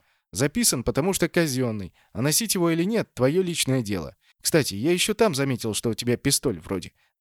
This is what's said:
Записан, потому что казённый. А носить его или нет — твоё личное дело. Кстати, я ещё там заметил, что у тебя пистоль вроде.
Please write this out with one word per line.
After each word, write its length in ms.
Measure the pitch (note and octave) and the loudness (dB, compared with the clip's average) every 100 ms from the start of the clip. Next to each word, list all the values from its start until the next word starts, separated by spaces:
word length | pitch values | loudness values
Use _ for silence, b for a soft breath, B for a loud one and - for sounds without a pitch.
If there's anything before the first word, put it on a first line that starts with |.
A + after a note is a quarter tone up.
| _ _ _ | _ _ _
Записан, 500 | F2+ D3 A#3+ A#3 C#3 | -2 0 2 0 0
потому 300 | A#2+ B2+ F3+ | -2 0 0
что 160 | F3+ E3+ | 0 0
казённый. 640 | F3 D#3+ B2+ A#2+ G#2+ F2+ b b | 0 0 0 -2 -4 -10 b b
А 80 | F#2+ | -2
носить 320 | C#3 D3 A3 | 0 0 0
его 160 | F#3+ E3+ | 0 0
или 120 | E3 | 2
нет — 300 | F#3 A3+ A#2 | 0 0 -4
твоё 300 | - B2+ F3 | 0 2 2
личное 400 | F3+ D#3+ - C3 | 0 -2 0 -2
дело. 340 | G#2 F#2+ C#2+ - b b | -2 -6 -6 -14 b b
Кстати, 340 | - E3 - | 0 2 2
я 180 | G2 D3 | -2 0
ещё 200 | F3 - | 2 0
там 220 | G#3 A3 | 2 2
заметил, 400 | C3+ C#3 A#2+ A2+ | 2 0 -2 -2
что 160 | G2+ A#2+ | -2 -2
у 40 | |
тебя 220 | G#2+ A#2+ A#2 | -2 -2 0
пистоль 440 | C#3 - C3+ F2 | 2 2 0 -4
вроде. 320 | - F#2+ F2 _ _ _ | -4 -6 -6 _ _ _